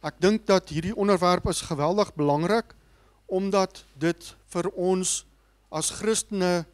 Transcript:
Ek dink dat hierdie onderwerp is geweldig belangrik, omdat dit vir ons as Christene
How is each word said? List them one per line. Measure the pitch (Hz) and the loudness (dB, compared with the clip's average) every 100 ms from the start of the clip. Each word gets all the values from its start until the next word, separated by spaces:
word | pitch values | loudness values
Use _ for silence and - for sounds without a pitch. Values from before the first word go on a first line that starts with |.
Ek | 156 - | -8 0
dink | 180 220 - | 2 2 2
dat | 190 - | 2 2
hierdie | 151 175 | -6 -4
onderwerp | 220 202 190 180 180 202 | -2 2 4 4 2 0
is | 170 | -4
geweldig | - 147 147 196 208 | -4 -2 0 0 0
belangrik, | - 147 143 170 220 220 - _ _ _ _ _ | 0 0 2 2 0 -2 -16 _ _ _ _ _
omdat | 185 196 196 190 - - | -4 0 0 0 -4 -20
dit | - 160 170 - - _ | -4 -4 -4 -8 -20 _
vir | 180 170 | -6 -6
ons | - 180 185 185 - - _ _ _ _ | -4 -2 0 0 -4 -8 _ _ _ _
as | 156 156 | -6 -6
Christene | - 208 220 - 202 180 175 165 | -4 -2 -2 -2 -2 0 0 -4